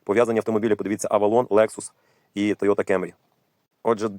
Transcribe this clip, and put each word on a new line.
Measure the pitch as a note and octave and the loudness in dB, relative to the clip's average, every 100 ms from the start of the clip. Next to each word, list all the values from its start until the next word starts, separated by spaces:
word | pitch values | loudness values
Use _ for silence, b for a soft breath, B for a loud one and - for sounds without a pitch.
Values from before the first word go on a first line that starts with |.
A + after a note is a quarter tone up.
Пов'язані | - G#2 A#2 A2+ | -2 2 2 0
автомобілі, | G#2+ G#2+ A2 G#2 | 0 -2 0 -2
подивіться, | G2 G2+ - | -2 -6 0
Avalon, | G#2+ G#2 A#2 B2+ | 2 2 2 2
Lexus | G2+ G#2+ - - _ _ _ _ | 2 2 -2 -16 _ _ _ _
і | - G#2 | -4 -2
Toyota | G2 G2+ G2+ G2 | 0 0 0 0
Camry. | F#2+ F2 - _ _ _ _ _ _ A2+ | -2 -2 -12 _ _ _ _ _ _ -2
Отже, | A2+ A2 | -2 -2